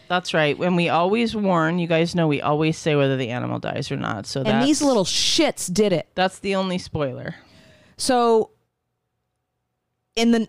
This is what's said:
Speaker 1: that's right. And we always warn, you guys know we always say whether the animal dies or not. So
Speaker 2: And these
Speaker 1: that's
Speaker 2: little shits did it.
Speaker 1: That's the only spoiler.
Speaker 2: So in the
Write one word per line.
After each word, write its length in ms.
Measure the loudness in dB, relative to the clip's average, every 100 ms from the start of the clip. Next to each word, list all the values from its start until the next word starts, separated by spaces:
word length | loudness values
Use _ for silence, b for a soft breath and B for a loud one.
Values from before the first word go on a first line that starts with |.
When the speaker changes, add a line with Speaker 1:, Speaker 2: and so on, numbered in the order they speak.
| -4
Speaker 1:
that's 260 | -4 0
right. 240 | 0 2 2
And 180 | 0 2
we 140 | 2
always 460 | 2 2 2 0 0
warn, 420 | 0 2 2 0
you 80 | 0
guys 280 | 0 2 2
know 120 | 2
we 120 | 0
always 360 | 0 0 0 0
say 180 | 0 2
whether 220 | 2 0
the 120 | -4
animal 300 | -4 -4 -6
dies 320 | -6 -6 -6
or 60 | -6
not. 280 | -6 -6 -8
So 140 | -4
Speaker 2:
And 200 | 0 0
these 160 | 2 2
Speaker 1:
that's 80 | 2
Speaker 2:
little 180 | 2 0
shits 640 | -2 0 2 0 -2 -4
did 180 | 0 2
it. 160 | 0 -2 -2
Speaker 1:
That's 240 | -2 -2
the 160 | -4 -2
only 220 | -2 -4
spoiler. 580 | -6 -4 -4 -6 -12 -14 b b b b b -6
Speaker 2:
So 540 | 0 2 4 2 0 _ _ _ _ _ _ _ _ _ _ _ _ _ _ _ _ 0
in 160 | 2
the 160 | 2